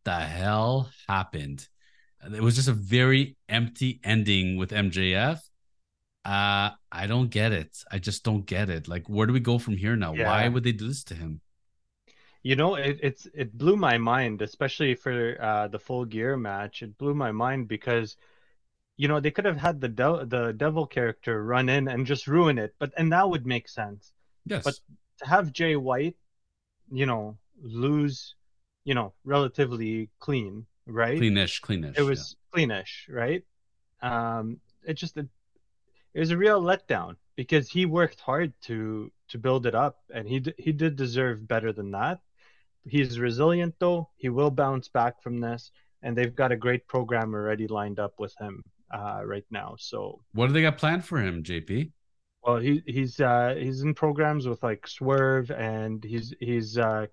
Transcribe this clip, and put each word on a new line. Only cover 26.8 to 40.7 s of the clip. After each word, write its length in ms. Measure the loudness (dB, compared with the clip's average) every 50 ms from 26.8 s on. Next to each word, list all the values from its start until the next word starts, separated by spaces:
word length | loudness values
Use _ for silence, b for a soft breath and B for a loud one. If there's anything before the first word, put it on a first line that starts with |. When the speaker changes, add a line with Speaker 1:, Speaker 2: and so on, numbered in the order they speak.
| _ -8
Speaker 2:
you 160 | -4 -2 0
know, 280 | 0 0 -2 -4 -8 -10 -14 _ _ _ -18 -14
lose, 720 | -10 -4 -2 0 2 2 2 2 0 -2 -6 -12 -18 -20 _ _ _ _ _ _ _ _ _ -4
you 100 | -2 0
know, 200 | 0 -2 -4 -8 _ -4
relatively 880 | 0 2 2 2 2 2 0 0 0 0 -2 -4 -2 -2 -4 -6 -8 _ -10
clean, 480 | -4 -2 -2 -2 -2 -4 -8 -12 -16 -18 _ _ -14
right? 340 | -6 0 0 0 2 2 2
Speaker 1:
Cleanish, 420 | 2 4 4 4 2 0 -2 -6
cleanish, 360 | -4 -4 -4 -2 -4 -2 0
Speaker 2:
It 60 | 0 2
was 320 | 2 0 -2 -4 -10 -16 _ _ _ 0
Speaker 1:
yeah. 60 | 0
Speaker 2:
cleanish, 500 | 0 2 0 -4 -6 -10 -14 -16 -14 -10
right? 340 | -6 -4 -2 -2 -2 -4 -6 _ _ _ _ _ _ _ _ _ _ -8 -6
Um, 560 | -4 -2 -2 -2 -2 -4 -4 -4 -6 -8 -10 _ _ _ _ -8
it 80 | -8 -6
just, 240 | -6 -8 -8 -8
it, 100 | -8 -10 -10 _ _ _ _ _ _ _ _ _ _ _ _ _ _ _ _ -4
it 60 | -2
was 120 | 0 2
a 60 | 4
real 240 | 6 6 6 6 6
letdown 540 | 6 4 2 2 _ -2 -2 -2 -2 -6 -12 -16 _ _ _
because 320 | -8 -2 2 2 2 2 2
he 160 | 0 0 2
worked 340 | 2 4 2 2 2 0 -4
hard 320 | -4 -2 -2 0 -2 -2 -6 _ -10
to, 460 | -8 -6 -4 -4 -4 -6 -8 -8 -12 -16 _ _ -14
to 80 | -8
build 280 | -2 0 2 2 2 2
it 80 | 0 2
up, 280 | 2 2 0 0 _ _ -14 -10
and 140 | -10 -6
he 140 | -4 -4 -2
d-, 120 | -2 -4 -6
he 160 | -4 -2 -2